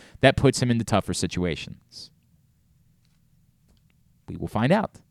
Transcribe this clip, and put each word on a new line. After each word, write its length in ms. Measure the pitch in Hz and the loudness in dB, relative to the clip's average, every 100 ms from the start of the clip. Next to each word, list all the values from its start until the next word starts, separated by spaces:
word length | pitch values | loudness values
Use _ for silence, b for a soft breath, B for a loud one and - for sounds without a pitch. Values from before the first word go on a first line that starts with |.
| b b | b b
that 160 | 135 - | 4 6
puts 240 | 139 - | 2 2
him 80 | 123 | 0
into 160 | 117 | 0
tougher 300 | 107 101 - | 2 0 0
situations. 960 | 87 90 90 87 76 - - _ - - _ _ _ _ _ _ _ _ _ _ _ _ _ _ _ _ _ _ _ _ _ - | -4 -4 -2 -4 -4 -10 -18 _ -20 -20 _ _ _ _ _ _ _ _ _ _ _ _ _ _ _ _ _ _ _ _ _ -14
We 100 | - | -10
will 120 | 85 | -6
find 240 | 107 127 | -2 2
out. 260 | 208 - - _ | 0 0 -10 _